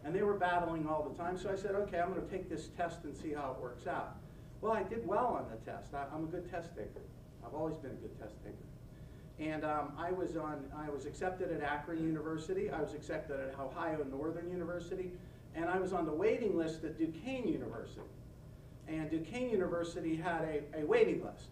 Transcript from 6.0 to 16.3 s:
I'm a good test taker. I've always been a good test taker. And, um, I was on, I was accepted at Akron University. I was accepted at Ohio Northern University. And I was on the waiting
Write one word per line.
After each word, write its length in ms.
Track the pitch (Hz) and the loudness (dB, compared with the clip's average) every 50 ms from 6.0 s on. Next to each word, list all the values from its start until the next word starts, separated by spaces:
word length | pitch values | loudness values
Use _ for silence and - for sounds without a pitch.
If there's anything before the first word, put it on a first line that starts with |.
| 139 139 147 | -4 -4 -2
I'm 120 | 156 160 | -4 -2
a 20 | 156 | -2
good 200 | 165 175 - - | -2 -4 -6 -4
test 240 | 180 175 165 - - | -4 -4 -6 -6 -6
taker. 260 | 110 107 - - - - - - - - - - - - | -6 -6 -6 -6 -10 -12 -12 -14 -14 -14 -16 -14 -12 -10
I've 120 | - 139 | -8 -2
always 220 | 151 156 160 151 156 | 0 0 0 0 -2
been 140 | - 127 | -6 -8
a 40 | 113 | -8
good 200 | - - 107 - - | -6 -8 -8 -8 -8
test 160 | 110 104 - - - | -10 -10 -10 -10 -12
taker. 240 | 107 101 - - - - - - - - - - - - - - - - - | -12 -10 -10 -12 -14 -14 -14 -14 -14 -14 -14 -14 -14 -14 -14 -14 -14 -8 -4
And, 240 | 156 156 156 156 147 | -2 -2 0 0 0
um, 300 | 156 151 151 143 139 143 160 | 2 2 2 0 0 -2 -2
I 140 | 170 175 | 0 0
was 240 | 185 185 170 156 - | 2 2 0 0 0
on, 340 | 160 151 151 151 143 135 - - | 0 -2 -2 -2 -4 -6 -6 -6
I 140 | 147 151 151 | -6 -4 -2
was 160 | 143 139 - | -4 -2 -4
accepted 460 | 147 - - 185 185 185 185 185 170 | -4 -4 0 0 0 0 0 0 0
at 120 | 165 147 147 | 0 0 2
Akron 400 | 143 147 151 - - 170 160 160 | 2 0 0 0 -2 0 2 2
University. 680 | 160 160 151 147 160 160 156 156 - 185 185 214 - | 2 2 2 0 0 0 -2 0 0 0 2 2 0
I 100 | 165 160 | 2 0
was 120 | 147 151 147 | 0 0 -2
accepted 460 | 139 - - 165 156 156 156 139 135 | -6 -4 -2 -2 -2 -2 -2 -2 -2
at 180 | 135 135 135 - | -2 -2 -4 -4
Ohio 440 | 139 135 - 175 170 165 156 151 143 | -4 -4 -2 -2 0 0 2 2 0
Northern 480 | 131 131 135 151 165 165 175 170 175 | 0 0 -2 0 0 0 -2 -2 -2
University. 600 | 180 180 165 160 175 175 170 - 190 185 180 180 - - - - - - - - - | -2 -2 -2 0 -2 -2 -2 -2 -2 -2 -2 -4 -4 -8 -10 -12 -14 -14 -14 -8 -4
And 100 | 160 165 | 0 0
I 140 | 175 180 190 | 2 4 4
was 140 | 185 180 190 | 2 4 2
on 120 | 175 165 | 2 2
the 60 | 156 | 2
waiting 440 | 151 156 185 226 | 2 4 6 6